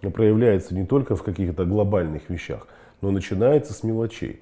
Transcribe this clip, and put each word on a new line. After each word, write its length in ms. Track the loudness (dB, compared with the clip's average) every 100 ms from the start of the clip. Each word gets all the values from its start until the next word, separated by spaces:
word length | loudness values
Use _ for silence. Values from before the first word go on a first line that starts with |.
| -6
проявляется 600 | 2 4 6 4 4 0
не 100 | -4
только 320 | 0 0 2 -2
в 60 |
каких-то 420 | -2 -2 -2 -2
глобальных 680 | 0 2 2 0 -2 -6 -8
вещах, 380 | -10 -8 -12 -12 -20 -20 _
но 100 | -2
начинается 640 | -2 -2 0 4 4 0
с 100 | -6
мелочей. 580 | -4 -2 -4 -6 -10 -10